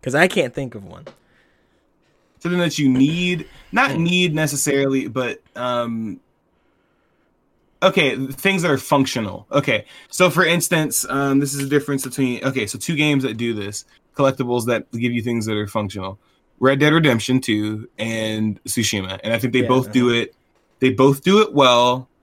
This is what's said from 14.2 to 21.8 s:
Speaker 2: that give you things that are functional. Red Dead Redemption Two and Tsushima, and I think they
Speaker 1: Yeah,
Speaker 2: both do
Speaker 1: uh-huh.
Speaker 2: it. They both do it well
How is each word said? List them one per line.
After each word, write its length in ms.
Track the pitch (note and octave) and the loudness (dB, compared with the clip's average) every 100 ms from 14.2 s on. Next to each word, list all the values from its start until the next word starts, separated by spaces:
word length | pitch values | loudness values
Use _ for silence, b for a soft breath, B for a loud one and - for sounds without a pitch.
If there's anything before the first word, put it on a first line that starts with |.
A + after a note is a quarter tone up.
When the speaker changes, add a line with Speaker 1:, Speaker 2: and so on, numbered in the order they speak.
| C3+ C3 B2 B2 A2+ | 0 0 -2 -2 0
Speaker 2:
that 240 | A#2 - | -2 -4
give 200 | A#2 B2 | -4 -4
you 100 | A#2+ | -2
things 240 | A2 A#2 A2 | -2 -4 -2
that 100 | G#2+ | -4
are 100 | G#2 | -4
functional. 520 | A2 G#2 G2+ F#2+ G2+ _ _ _ _ | -4 -6 -8 -10 -12 _ _ _ _
Red 200 | B2+ C#3 | 0 4
Dead 140 | D3+ | 2
Redemption 480 | D#3+ D#3 A#2 G#2 C3 | 4 4 2 0 -2
Two 480 | B2+ G#2+ G#2+ G#2+ A2 _ | 0 -2 -2 -6 -10 _
and 680 | A2+ A2+ A2 A2 G#2+ G2+ | -6 -4 -4 -2 -2 -4
Tsushima, 560 | - - A2 G#2 F#2+ F#2+ | -6 -4 -2 -2 -6 -8
and 100 | G#2+ | -4
I 60 | A#2 | -2
think 120 | A#2+ | 0
they 80 | B2 | 0
Speaker 1:
Yeah, 60 | A#2+ | 2
Speaker 2:
both 240 | B2+ B2+ | 2 2
do 180 | A#2+ B2 | 2 2
Speaker 1:
uh-huh. 120 | A#2 | 2
Speaker 2:
it. 140 | A2+ _ _ _ _ _ | -2 _ _ _ _ _
They 120 | C3 | 0
both 300 | A2+ C3 C#3 | 4 4 4
do 200 | F3+ G3 | 4 4
it 120 | G#3+ | 4
well 560 | C#3+ C3 A#2+ | 4 6 6